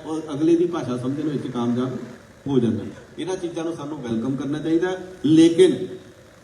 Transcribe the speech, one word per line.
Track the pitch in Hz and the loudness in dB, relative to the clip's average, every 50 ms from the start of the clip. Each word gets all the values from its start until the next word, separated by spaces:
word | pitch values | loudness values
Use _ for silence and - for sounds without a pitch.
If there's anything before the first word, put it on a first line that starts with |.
| - | -8
ਉਹ | 147 160 151 156 156 147 | -8 -8 -8 -6 -6 -4
ਅਗਲੇ | 139 160 165 170 | 0 2 4 4
ਦੀ | 170 180 | 4 4
ਭਾਸ਼ਾ | 170 170 160 143 127 123 123 | 2 -2 -4 -4 -4 -4 -4
ਸਮਝਣ | 123 127 143 151 147 156 | -4 -4 -4 -4 -4 -4
ਵਿੱਚ | 143 123 - 131 | -4 -4 -6 -6
ਕਾਮਯਾਬ | 120 123 120 120 120 123 127 127 - - - - - - - - - - - 139 | -4 -4 -2 0 0 0 -2 -4 -4 -8 -10 -12 -16 -20 -20 -20 -20 -12 -4 0
ਹੋ | 139 127 | 0 2
ਜਾਂਦਾ। | 113 110 101 98 - - - - - - - - | 2 2 0 -2 -6 -10 -14 -16 -20 -16 -12 -10
ਇਹਨਾਂ | 151 175 185 185 | -8 -6 -6 -6
ਚੀਜ਼ਾਂ | 180 165 151 165 160 | -6 -6 -6 -6 -6
ਨੂੰ | 165 156 | -6 -8
ਸਾਨੂੰ | - 143 147 156 147 | -8 -10 -10 -10 -8
ਵੈਲਕਮ | 123 120 113 110 117 135 139 | -6 -4 -4 -4 -2 -2 -4
ਕਰਨਾ | 127 139 139 147 151 | -4 -4 -4 -4 -4
ਚਾਹੀਦਾ, | - 160 160 170 180 185 185 - - - - - - | -2 0 0 0 0 0 -4 -6 -8 -12 -8 -2 2
ਲੇਕਿਨ | 143 160 160 165 170 165 170 185 170 131 - - - - - - - - - - - - - | 6 8 8 8 8 8 8 6 6 6 2 -4 -8 -10 -14 -18 -20 -20 -20 -20 -20 -20 -16